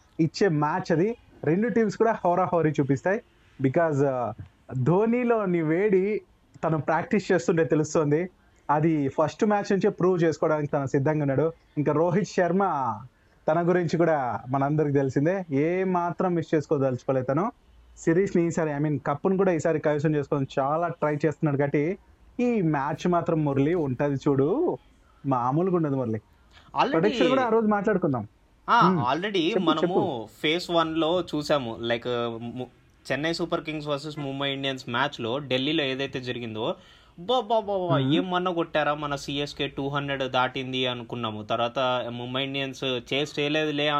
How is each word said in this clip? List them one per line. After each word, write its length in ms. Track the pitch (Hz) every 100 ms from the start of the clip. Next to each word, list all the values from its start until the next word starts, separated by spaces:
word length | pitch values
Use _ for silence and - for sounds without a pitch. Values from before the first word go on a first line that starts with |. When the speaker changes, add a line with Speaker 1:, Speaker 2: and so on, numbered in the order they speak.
| _ -
Speaker 1:
ఇచ్చే 280 | 160 - 202
మ్యాచ్ 440 | 151 151 180 -
అది. 240 | 156 208 240 _ -
రెండు 240 | 147 175 226
టీమ్స్ 280 | 226 214 -
కూడా 220 | 226 214
హోరాహోరీ 460 | 175 175 180 175 156
చూపిస్తాయి. 500 | 147 135 135 180 214 - _ _ -
Because, 440 | 135 175 165 139 139
ఆ, 260 | 127 - - - _ - 127
ధోనిలోని 800 | 127 180 226 240 240 226 196 175
వేడి 580 | 156 165 214 190 196 214 - _ _ -
తను 160 | 165 160
ప్రాక్టీస్ 520 | - 160 - 208 -
చేస్తుంటే 320 | - - 165
తెలుస్తుంది. 680 | 151 156 151 175 147 151 180 - _ _ -
అది 380 | 147 165 156 135
ఫస్ట్ 360 | - 170 -
మ్యాచ్ 280 | 220 208 202
నుంచే 180 | 196 208
ప్రూవ్ 340 | 190 180 185
చేసుకోవడానికి 480 | 165 147 160 151 147
తను 140 | 151 135
సిద్ధంగా 340 | 143 135 156
ఉన్నాడు. 320 | 139 135 160 - _ -
ఇంకా 140 | 147
రోహిత్ 360 | 147 175 175 185
శర్మ, 340 | - 170 180 190 147 127 107 127 _ _ _ -
తన 200 | 160 175
గురించి 280 | 180 170 165
కూడా 440 | 170 151 123 107 123
మనందరికి 440 | 139 139 151 151
తెలిసిందే, 520 | 139 139 143 151 190 170
ఏ 340 | 135 156 185
మాత్రం 500 | 190 180 175 160 185
మిస్ 200 | 170 156
చేసుకోదలుచుకోలేదు 720 | 160 - 147 135 127 - 131 120
తను 260 | 143 220 - _ - - -
సిరీస్ని 480 | - 165 196 185 170
ఈసారి. 240 | 175 156
I 80 | 143
mean, 200 | 151 139
కప్పును 380 | - 143 190 190
కూడా 160 | 196
ఈసారి 260 | 165 170 156
కైవసం 360 | 156 147 156
చేసుకొని 320 | 151 139 147 135 -
చాలా 300 | 135 156 170
ట్రై 260 | 156 151
చేస్తున్నాడు. 420 | 151 160 147 156 139
కాబట్టి 420 | 143 151 151 202 - _ - -
ఈ 220 | 247 233
మ్యాచ్ 460 | 165 147 139 165 180
మాత్రం 360 | 175 165 165
మురళి 300 | 147 135 139
ఉంటది 400 | 180 143 123 143
చూడు, 640 | 135 151 139 139 247 349 135 _ _ _ _ 139
మామూలుగా 500 | 127 123 147 190 180
ఉండదు 180 | 156
మురళి. 240 | 135 120 107
Speaker 2:
Already 720 | - _ _ - - 139 196
Speaker 1:
ప్రెడిక్షన్ 380 | 277 202 - 254
కూడా 140 | 262
ఆ 60 | 247
రోజు 180 | 226 214
మాట్లాడుకుందాం. 600 | 208 202 190 175 127 104 _ _ _ -
Speaker 2:
ఆ, 200 | 233 185
Speaker 1:
Hmm. 260 | 180 123 147
Speaker 2:
already 280 | 202 196
Speaker 1:
చెప్పు, 140 | 160 226
Speaker 2:
మనము 240 | 165 156
Speaker 1:
చెప్పు. 460 | 175 196 190 127 107 -
Speaker 2:
ఫేజ్ 280 | 151 170 175
వన్లో 500 | 170 160 160 160 180
చూసాము. 580 | 170 151 147 147 120 113
Like, 220 | 117 120 127 120 120 113
ము-, 760 | 117 120 123 _ _ _ -
చెన్నై 200 | 135 156
సూపర్ 280 | 170 170 165
కింగ్స్ 280 | 151 156 147
వర్సెస్ 300 | 143 151 147
ముంబై 340 | 139 135 139
ఇండియన్స్ 360 | 139 135 131 127
మ్యాచ్లో 500 | 120 147 - 117 131
ఢిల్లీలో 460 | 139 127 135 160
ఏదైతే 360 | 135 131 139 135
జరిగిందో, 540 | 123 120 117 107 127 190 - - _ -
బా, 200 | 180 254
బా, 200 | 214 226
బా, 180 | 202 196
బా, 200 | 180 156
Speaker 1:
మ్మ్. 160 | 135
Speaker 2:
ఏమన్నా 380 | 160 185 180 185
కొట్టారా, 420 | 170 165 156 147
మన 220 | 151 147 139
సీఎస్కే 520 | 143 143 143 - 139
టూ 200 | 143 139
హండ్రెడ్ 340 | 143 143 135
దాటింది 640 | 131 127 127 139 131 131 127
అనుకున్నాము. 560 | 120 117 120 117 107
తర్వాత 640 | 107 117 120 127 127 123 120
ముంబై 340 | 120 123 127
ఇండియన్స్ 400 | 135 139 135 127
చేసి 560 | 135 127 120 139 147 -
చేయలేదులే 500 | 147 156 156 147 147